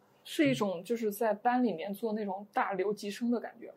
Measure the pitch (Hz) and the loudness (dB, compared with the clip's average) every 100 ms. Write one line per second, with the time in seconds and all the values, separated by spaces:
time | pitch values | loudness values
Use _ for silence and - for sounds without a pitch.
0 | _ _ - - 285 247 202 175 196 233 | _ _ -6 2 4 4 0 0 -2 0
1 | 214 202 226 208 240 247 240 160 196 196 | 0 2 0 2 2 4 2 0 -4 -4
2 | 226 214 202 190 208 262 196 190 196 208 | -4 -2 -4 -6 -2 0 0 0 0 -2
3 | 208 202 240 240 - - - | -6 -4 0 -2 -4 -14 -18